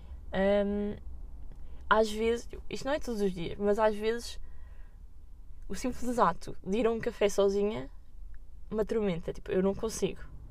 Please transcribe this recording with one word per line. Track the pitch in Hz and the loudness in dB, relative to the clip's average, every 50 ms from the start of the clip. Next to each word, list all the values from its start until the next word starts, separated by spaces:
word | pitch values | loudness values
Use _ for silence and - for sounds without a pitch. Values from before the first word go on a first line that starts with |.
| - - - - - - | -10 -10 -12 -10 -10 -4
Ahm, | - 185 196 196 202 202 202 202 202 208 208 208 202 - - - - - - - - - - - - - - - - - - - | 0 2 4 6 6 6 4 2 2 0 0 -2 -4 -6 -8 -8 -8 -8 -8 -10 -8 -8 -8 -8 -8 -6 -8 -6 -6 -6 2 4
às | 202 220 220 214 | 6 6 6 4
vezes, | 202 214 226 226 233 240 - - - - - - | 2 0 2 2 2 0 -2 -8 -8 -6 -6 -4
isto | - - - | -4 -2 0
não | 269 294 | 0 0
é | 311 | 0
todos | - 240 233 202 | 0 -2 0 2
os | 202 190 180 | 2 2 2
dias, | 175 170 - - - | 0 -4 -4 -4 0
mas | 202 208 202 220 | 2 2 4 4
às | 220 214 208 | 4 2 2
vezes | 202 214 220 233 240 247 - - - - - - - - - - - - - - - - - - - - - - - - - - - - - | 2 0 0 0 0 -4 -6 -6 -6 -6 -6 -6 -8 -8 -8 -10 -12 -12 -12 -14 -14 -16 -14 -14 -14 -14 -14 -14 -14 -12 -12 -10 -8 -6 -4
o | 196 | -4
simples | - - 247 247 - 240 247 240 240 | -2 -2 -2 -2 0 0 0 6 6
ato | 202 165 170 - - - - - - | 6 6 6 2 -4 -6 -6 -6 -2
de | 185 196 233 | 0 2 4
ir | 254 226 | 4 4
a | |
um | 233 226 | 2 2
café | - 240 - - 214 202 | -2 -2 0 4 2 4
sozinha | - 202 196 202 196 202 202 208 226 247 269 - - - - - - - - - - - - - - - - - | 6 6 6 6 6 4 2 2 0 -4 -8 -8 -12 -14 -14 -12 -12 -10 -10 -8 -8 -8 -8 -10 -10 -10 -8 -4
me | 208 220 | 0 0
atormenta. | 208 - 226 226 208 196 170 165 - - - | 0 2 2 2 2 2 0 0 -2 -4 -6
Tipo, | - - - | -6 -4 0
eu | - 185 | 2 4
não | 185 196 196 | 4 4 2
consigo. | - - 220 - - 202 - - - - - - - - - | 2 -2 -2 0 0 0 0 0 -2 -8 -10 -10 -12 -12 -12